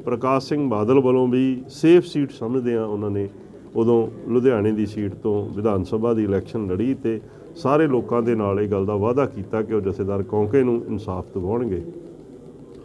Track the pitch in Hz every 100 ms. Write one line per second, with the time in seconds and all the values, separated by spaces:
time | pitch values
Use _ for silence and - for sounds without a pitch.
0 | - 120 135 135 - 147 139 104 104 139
1 | 127 127 127 127 131 127 - - 156 175
2 | - 151 139 - 113 131 120 117 110 104
3 | 104 101 101 - - - - 113 113 117
4 | 110 - - 120 127 113 104 107 104 107
5 | 101 - 110 104 104 107 107 98 92 110
6 | 117 113 104 98 - 117 101 92 123 135
7 | 113 110 - - - - 127 147 160 123
8 | 104 120 117 113 101 98 104 98 98 104
9 | 107 127 131 110 95 110 107 110 95 95
10 | 98 101 98 104 104 135 127 117 - 107
11 | 95 92 - 98 90 117 120 90 82 -
12 | - - - - - - - -